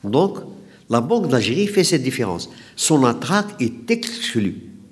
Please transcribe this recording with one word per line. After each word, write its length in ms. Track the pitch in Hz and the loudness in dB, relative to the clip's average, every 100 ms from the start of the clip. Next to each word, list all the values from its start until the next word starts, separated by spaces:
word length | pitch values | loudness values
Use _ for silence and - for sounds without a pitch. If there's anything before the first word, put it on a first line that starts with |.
Donc, 360 | 101 127 190 - - - - - _ | 2 2 2 -2 -14 -18 -20 -20 _
la 100 | 117 | 0
Banque 300 | 127 233 170 | 2 0 2
d'Algérie 380 | 127 110 143 202 | 2 2 0 2
fait 180 | 202 | 2
cette 180 | 170 165 | 2 2
différence. 460 | 127 127 104 85 - - - | 0 -2 -4 -4 -8 -16 -18
Sonatrach 720 | - - 151 127 123 131 202 202 - | -4 2 4 4 2 0 -2 -2 -4
est 280 | 120 - - | -4 -4 -2
exclu. 800 | 233 - - - 117 98 - - - - | -2 -2 -6 -4 -2 -2 -4 -14 -20 -20